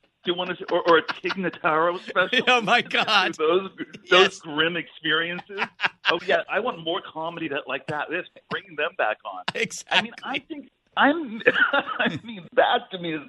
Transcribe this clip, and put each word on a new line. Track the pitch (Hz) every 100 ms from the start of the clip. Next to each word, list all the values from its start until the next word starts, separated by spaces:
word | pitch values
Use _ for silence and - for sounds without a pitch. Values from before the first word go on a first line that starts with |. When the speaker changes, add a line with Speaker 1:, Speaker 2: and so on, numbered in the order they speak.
| _ _
Speaker 1:
Do | -
you | 175
wanna | 180 175
see, | 185
or, | 170 175
or | 160
a | - -
Tig | 185
Notaro | 190 180 - 175 156 170 180 -
special? | 190 185 247
Speaker 2:
<laughs> | 233
Oh, | 247
my | 196 233
God. | 226 247 214 208 185 165
Speaker 1:
Those, | 156 180 190 - - - -
those | 180 190
Speaker 2:
Yes. | -
Speaker 1:
grim | 170 147 165 170
experiences? | - - 160 156 170 175 - 202 202 - 202 - -
Oh, | 240 185
yeah, | 170 147
I | 170
want | 247 170
more | 160 185 -
comedy | 156 160 165 160
that, | 139 -
like | 135 -
that. | 151 139
Let's | 170 - - -
bring | 160 196 151
them | 151 -
back | 113 104 110
on. | 92 - -
Speaker 2:
Exactly. | - - - 185
Speaker 1:
I |
mean, | 226 -
I | 214 269
think, | - 302 - _ _ -
I'm, | 247 330 277 220 -
<laughs> | - - 277 - -
I | 247 170
mean, | 220 208 156
that | - - 240 240
to | 185
me | 170
is | 156